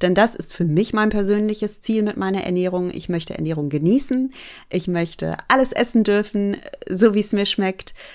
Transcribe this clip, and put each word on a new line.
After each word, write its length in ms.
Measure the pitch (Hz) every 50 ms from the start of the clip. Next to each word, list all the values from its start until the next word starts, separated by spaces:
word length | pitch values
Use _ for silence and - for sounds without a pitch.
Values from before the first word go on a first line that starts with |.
| -
Denn 120 | 180 180
das 200 | 196 220 233 -
ist 200 | - - - -
für 100 | - 170
mich 280 | 160 151 170 220 226 -
mein 180 | 214 214 214
persönliches 720 | 208 208 196 196 208 208 214 214 214 208 214 208 - -
Ziel 220 | - - 220 214 208
mit 140 | 208 -
meiner 280 | - 196 190 190 190 -
Ernährung. 460 | - 180 180 180 185 180 180 180 180 -
Ich 160 | - - -
möchte 260 | 175 170 - - -
Ernährung 340 | - 160 160 160 151 147 143
genießen. 640 | 151 143 151 175 226 277 285 - 254 254 262 262 - - - - - - - -
Ich 180 | - 185 - 180
möchte 480 | 175 170 170 170 - - 156 160 - - - -
alles 240 | 254 269 262 - -
essen 320 | - 240 - - 226 214
dürfen, 520 | 208 202 208 208 - - 208 202 202 202 - - - - - - -
so 260 | 185 185 220 220 202
wie 60 | 208
es 120 | 202 - -
mir 140 | 202 202
schmeckt. 480 | - - - 196 190 190 - - - - - - - -